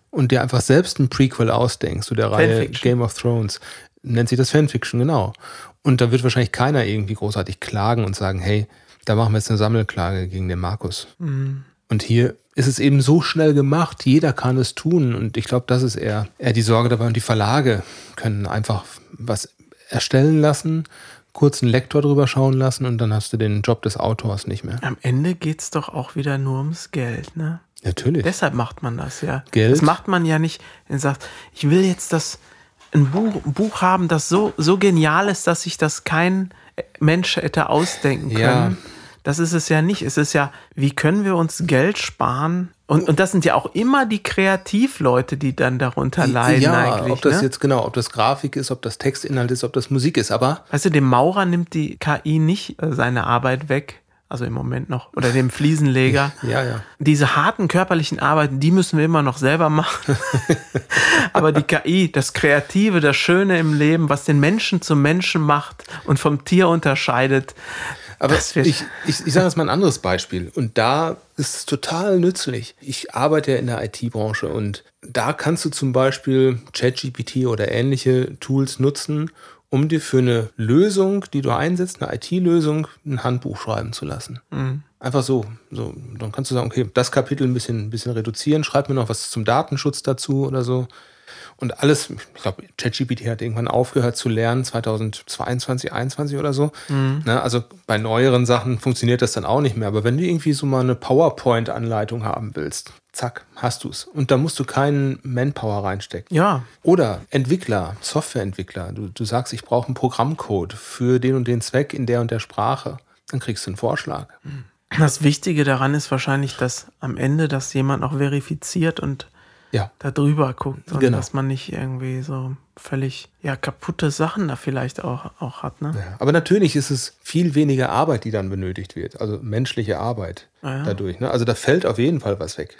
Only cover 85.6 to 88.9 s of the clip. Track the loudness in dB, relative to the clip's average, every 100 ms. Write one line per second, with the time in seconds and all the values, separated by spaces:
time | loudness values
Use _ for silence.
85.6 | _ -10 -10 -10 -16 -12 -10 -8 -4 -2
86.6 | -2 -2 0 0 2 0 -2 0 0 0
87.6 | -4 -6 -6 -6 -6 -4 -4 -4 0 0
88.6 | 2 -2 0